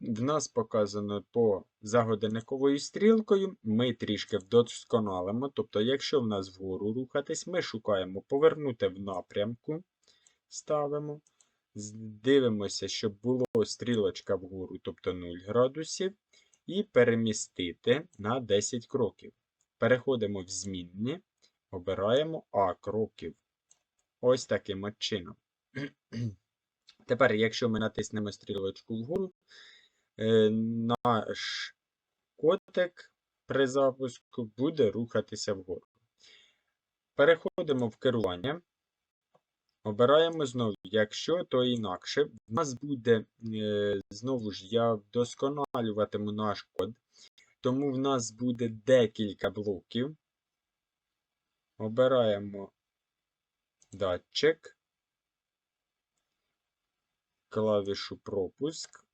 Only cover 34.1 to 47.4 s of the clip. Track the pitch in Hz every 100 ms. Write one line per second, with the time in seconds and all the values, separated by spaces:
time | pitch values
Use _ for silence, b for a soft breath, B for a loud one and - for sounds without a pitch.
34.1 | - _ - 110 - 139 160 113 101 117
35.1 | 110 - 107 - 98 95 87 _ _ _
36.1 | _ b b b b b _ _ _ _
37.1 | - 147 165 - - 160 131 117 - 131
38.1 | 117 101 87 107 170 _ _ _ _ _
39.1 | _ _ _ _ _ _ _ 107 104 123
40.1 | 147 165 165 139 123 113 98 - 110 104
41.1 | - - 170 - 127 123 120 104 90 -
42.1 | - 220 110 - 110 151 123 147 135 113
43.1 | 113 107 _ 113 110 107 104 101 101 -
44.1 | 98 120 131 107 92 95 113 117 110 -
45.1 | 120 120 - 139 147 139 127 113 107 104
46.1 | 104 104 104 107 98 - - 98 113 _
47.1 | b b b